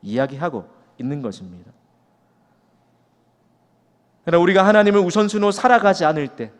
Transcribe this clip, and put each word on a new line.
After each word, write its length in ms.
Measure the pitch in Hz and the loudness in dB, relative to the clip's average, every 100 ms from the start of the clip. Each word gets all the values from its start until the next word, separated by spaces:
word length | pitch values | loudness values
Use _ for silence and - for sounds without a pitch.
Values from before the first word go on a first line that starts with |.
이야기하고 640 | 101 113 135 139 170 127 85 _ _ _ | -8 -4 -4 -6 -8 -8 -14 _ _ _
있는 240 | 123 147 | -10 -8
것입니다. 500 | 123 95 92 87 87 _ _ _ _ _ _ _ _ _ _ _ _ _ _ _ _ _ _ _ _ _ _ _ _ _ - | -10 -12 -18 -20 -20 _ _ _ _ _ _ _ _ _ _ _ _ _ _ _ _ _ _ _ _ _ _ _ _ _ 0
그러나 160 | 170 | 2
우리가 240 | 175 190 190 | 4 4 4
하나님을 340 | 214 208 202 | 4 4 2
우선순위로 520 | 180 202 208 208 208 | 0 0 -2 0 -2
살아가지 540 | 196 254 240 208 185 160 | 0 2 4 2 0 0
않을 240 | 156 139 | -2 -6
때 220 | - 113 | -10 -16